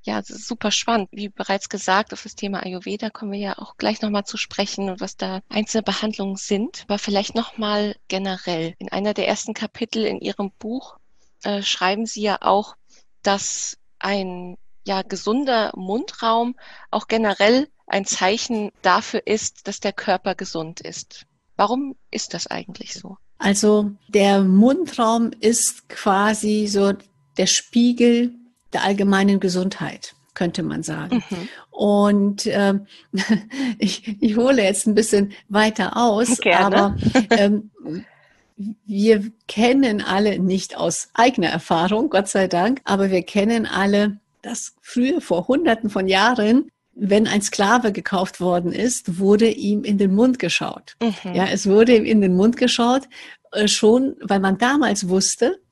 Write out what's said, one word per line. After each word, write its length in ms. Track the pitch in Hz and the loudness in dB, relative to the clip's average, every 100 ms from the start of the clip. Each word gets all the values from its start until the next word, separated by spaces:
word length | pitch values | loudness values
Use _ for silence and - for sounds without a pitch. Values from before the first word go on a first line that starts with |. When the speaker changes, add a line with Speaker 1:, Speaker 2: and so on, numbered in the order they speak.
Speaker 1:
Ja, 160 | - 214 | -6 -8
das 120 | 196 | -8
ist 180 | - - | -16 -12
super 220 | 233 208 | -6 -4
spannend. 380 | - - 208 190 | -2 0 -2 -2
Wie 160 | - 202 | -10 -12
bereits 400 | - 190 196 - | -10 -4 -4 -4
gesagt, 440 | 202 - 190 220 | -8 0 0 -2
auf 100 | 196 | -12
das 120 | 214 | -16
Thema 280 | - 202 196 | -12 -8 -8
Ayurveda 460 | - 180 185 202 220 | -8 -10 -8 -8 -8
kommen 220 | - 208 | -10 -10
wir 60 | 202 | -8
ja 200 | 196 - | -8 -10
auch 180 | - - | -14 -6
gleich 260 | 208 220 | -4 -2
noch 80 | 214 | -4
mal 140 | 202 | -4
zu 120 | 202 214 | -6 -10
sprechen 540 | - - 202 - 196 | -8 -6 -6 -6 -8
und 100 | 185 | -8
was 160 | 190 - | -12 -8
da 240 | 190 190 _ | -8 -8 _
einzelne 340 | 214 214 220 | -6 -2 -2
Behandlungen 540 | 202 196 214 208 196 196 | -2 -4 -6 -6 -8 -8
sind. 480 | - 202 262 - - | -4 -4 -4 -8 -8
Aber 100 | 202 | -6
vielleicht 360 | - 202 - | -2 -2 -2
noch 220 | 226 233 - | -6 -6 -8
mal 380 | 208 208 208 - - | -4 -2 -4 -6 -8
generell. 680 | 190 196 185 - 165 165 - | -6 -4 -6 -6 -4 -6 -8
In 120 | 190 | -8
einer 240 | 190 208 | -4 -4
der 140 | 208 190 | -2 -2
ersten 260 | 202 - | -2 -6
Kapitel 500 | 220 214 - 226 226 | -8 -10 -8 -6 -4
in 160 | 214 190 | -4 -4
Ihrem 320 | - - 196 _ | -8 -6 -8 _
Buch, 380 | 214 254 - - _ _ _ _ | -10 -10 -12 -20 _ _ _ _
äh, 200 | - 202 | -6 -4
schreiben 440 | 202 - 214 208 226 | -4 -2 -2 -2 -6
Sie 160 | 208 | -4
ja 160 | 208 190 | -4 0
auch, 360 | - 196 214 - _ - _ _ | 0 0 -2 -16 _ -20 _ _
dass 560 | 202 196 - - - - _ _ | -2 -2 -4 -8 -10 -14 _ _
ein 580 | 190 202 185 180 180 180 - - | -4 -4 -4 -10 -14 -16 -20 -14
ja, 180 | - 190 | -6 -6
gesunder 720 | - 190 202 240 277 233 208 - | -4 -6 -2 -2 0 0 -2 -6
Mundraum 800 | 185 220 392 - 226 226 240 247 - - - | -6 -6 -6 -6 -2 0 -2 -6 -16 -20 -8
auch 160 | 208 - | -8 -2
generell 640 | 226 214 190 202 254 302 _ _ | 0 0 2 4 4 0 _ _
ein 180 | 196 | -4
Zeichen 680 | 196 - 185 226 - 226 208 _ | -2 -2 0 0 -4 -6 -6 _
dafür 440 | 185 185 - 233 - | 2 2 0 -6 -2
ist, 400 | 214 - _ - | -2 -4 _ -14
dass 140 | - | -6
der 120 | 202 | -6
Körper 420 | - - 185 196 | -4 -2 -2 -2
gesund 460 | 185 190 165 160 170 | -6 -6 -8 -8 -12
ist. 460 | 156 - - - - _ _ - | -14 -16 -18 -20 -20 _ _ -2
Warum 400 | 202 254 277 - _ | 0 0 -4 -10 _
ist 240 | 226 - | -10 -8
das 120 | 170 - | -10 -8
eigentlich 480 | 175 - - - | -10 -10 -16 -16
so? 220 | - 185 196 _ _ | -16 -16 -20 _ _
Speaker 2:
Also 540 | 196 202 214 214 208 202 _ | -2 2 4 2 0 -8 _
der 340 | 208 202 196 | 2 4 4
Mundraum 880 | 190 190 240 294 320 - 226 233 233 - | 6 6 6 4 -2 0 0 2 -2 0
ist 480 | 214 233 - - _ | 0 0 -2 -6 _
quasi 800 | - 214 196 208 208 214 214 208 | -4 0 2 2 0 0 0 0
so 260 | 202 196 196 _ _ _ - | 2 2 0 _ _ _ -2
der 100 | 190 | 0
Spiegel 880 | - - 233 240 240 240 233 240 - _ _ _ | 0 0 2 2 4 4 4 0 -4 _ _ _
der 120 | - | -4
allgemeinen 560 | 190 202 196 196 196 196 | -2 2 2 4 4 2
Gesundheit, 760 | 185 180 185 - 151 - - _ _ | 0 0 -4 -6 -10 -10 -20 _ _
könnte 280 | - 175 - | -4 -4 -2
man 200 | 160 156 | -6 -6
sagen. 420 | 165 156 165 240 - | -8 -8 -4 -4 -4
Speaker 1:
Mhm. 180 | 180 202 - - | -12 -12 -16 -20
Speaker 2:
Und, 760 | - 208 202 208 208 202 202 208 | -2 2 4 4 4 2 -2 -2
ähm, 400 | 202 196 196 202 - _ | 0 2 0 -6 -20 _
<laughs> 140 | 190 196 214 - 269 262 214 | -6 0 0 -2 -6 -4 -2
ich, 380 | 208 - - 202 | -4 -4 -10 -2
ich 160 | 226 214 | 0 2
hole 260 | 254 269 | 4 4
jetzt 240 | 190 202 - | 2 0 2
ein 80 | |
bisschen 380 | 208 226 202 202 - _ | 2 2 2 0 -4 _
weiter 480 | 208 214 220 - - | 2 2 0 -4 0
aus, 420 | 240 208 240 247 | 2 2 2 2
Speaker 1:
Gerne. 380 | - 175 196 202 | 4 4 4 4
Speaker 2:
aber, 200 | 202 - 226 262 214 | 2 0 2 2 2
ähm, 400 | 233 202 208 - _ 156 170 220 _ _ _ _ - 202 214 | 4 4 2 -4 _ -12 -12 -12 _ _ _ _ -12 -12 -12
wir 400 | - 196 214 214 214 _ - | -6 2 4 4 2 _ -10
kennen 540 | - 240 269 262 208 | 0 2 4 2 0
alle, 360 | - 190 214 180 | 0 0 2 2
nicht 380 | 185 190 - - | 0 0 -4 -4
aus 320 | 165 - - | -4 -4 -6
eigener 340 | - 247 254 165 | 2 2 4 0
Erfahrung, 640 | 165 - 165 180 214 294 | -2 0 0 2 0 0
Gott 180 | 190 202 | 0 0
sei 180 | 202 190 | 0 0
Dank, 360 | 175 202 269 | 2 0 -2
aber 260 | - 196 196 | -2 0 2
wir 120 | 185 | 0
kennen 420 | 180 208 208 233 | 0 0 2 0
alle, 540 | 214 - 196 202 208 208 _ _ | -2 0 2 2 2 -2 _ _
dass 320 | - 240 - _ | -12 -10 -12 _
früher 400 | - 240 254 339 | -6 0 0 0
vor 260 | - 175 185 | 0 -2 2
Hunderten 400 | 277 320 220 208 | 2 2 0 -2
von 180 | 202 190 | -2 2
Jahren, 640 | 190 220 247 208 247 302 _ _ | 4 4 2 4 2 2 _ _
wenn 320 | - 196 202 220 | -6 2 4 4
ein 140 | 202 | 0
Sklave 520 | 202 - 196 240 226 | -2 0 2 4 2
gekauft 480 | 202 - 190 185 - | -2 -4 -2 -2 -2
worden 320 | 180 175 175 | 0 0 0
ist, 460 | - 233 - - 170 | -2 -2 -2 -6 0
wurde 300 | 196 208 226 | 4 6 4
ihm 360 | - 202 208 | 2 -2 0
in 120 | 208 196 | 0 2
den 180 | 196 | 4
Mund 240 | 196 254 254 | 4 4 2
geschaut. 580 | 170 - - - - _ | -2 -2 -4 -10 -18 _
Speaker 1:
Mhm. 340 | 233 190 190 | -4 -4 -4
Speaker 2:
Ja, 120 | 180 190 | -2 0
es 200 | 202 202 | 0 4
wurde 300 | 202 233 226 | 6 8 6
ihm 80 | |
in 160 | 214 220 | 6 4
den 140 | 190 | 4
Mund 240 | 180 214 240 | 4 4 4
geschaut, 500 | 247 - 240 262 269 - - - _ | 0 2 2 0 -2 -20 -20 -20 _
äh, 140 | 214 208 | -2 0
schon, 500 | - 214 240 269 - | 4 4 4 2 -4
weil 200 | 190 196 | -2 0
man 180 | 190 190 | 2 2
damals 500 | 240 285 240 202 180 | 2 2 2 0 0
wusste 500 | 185 190 - 240 381 _ | 0 0 0 -2 -2 _